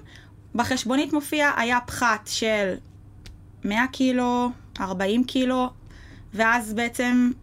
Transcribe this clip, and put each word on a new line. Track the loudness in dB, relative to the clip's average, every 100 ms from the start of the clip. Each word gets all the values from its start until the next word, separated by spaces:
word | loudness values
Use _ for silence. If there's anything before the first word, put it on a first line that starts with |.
| -6 -20 -20 -20 -8 -2
בחשבונית | -2 -2 0 0 2
מופיע, | -2 0 0 2 2
היה | 2 0 -2
פחת | -2 0 0 -4
של | -2 0 0 0 -4 -10 -20 -20 -20 -20 -20 -20 -8
מאה | -2 0 0
קילו, | 2 2 2 2 2 0 -4 -12 -8
ארבעים | -4 -2 2 2
קילו, | 2 2 2 2 -2 -6 -20 -20 -20 -20 -8
ואז | 0 2 2 0
בעצם | -4 -4 0 2 4 4 0